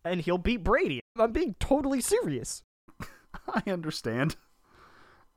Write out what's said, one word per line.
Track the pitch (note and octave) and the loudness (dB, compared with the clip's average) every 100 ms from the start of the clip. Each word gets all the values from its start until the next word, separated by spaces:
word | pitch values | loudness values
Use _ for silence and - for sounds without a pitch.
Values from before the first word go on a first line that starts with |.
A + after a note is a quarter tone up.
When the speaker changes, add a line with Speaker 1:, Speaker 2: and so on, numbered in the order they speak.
Speaker 1:
and | E3+ F3+ | -4 -2
he'll | E3 F3 | 0 0
beat | F#3 A#3 | 0 0
Brady. | E3+ C4 B3+ B2+ - A#3 | 2 2 2 -2 -4 0
I'm | A#3 | 2
being | C4 D#4+ - | 2 -2 -2
totally | - C#4 C4+ C4+ | 2 2 2 0
serious. | - G#4+ E3 C3 - - _ _ _ - | 2 2 2 -4 -6 -12 _ _ _ -16
Speaker 2:
<laughs> | - - _ - - | -16 -16 _ -14 -4
I | B3+ G3+ | -4 -2
understand. | F3+ D#3 - A#2 A#2 D#3 - _ _ _ - - - - - _ | -4 -4 -4 -2 0 0 -2 _ _ _ -20 -20 -20 -20 -20 _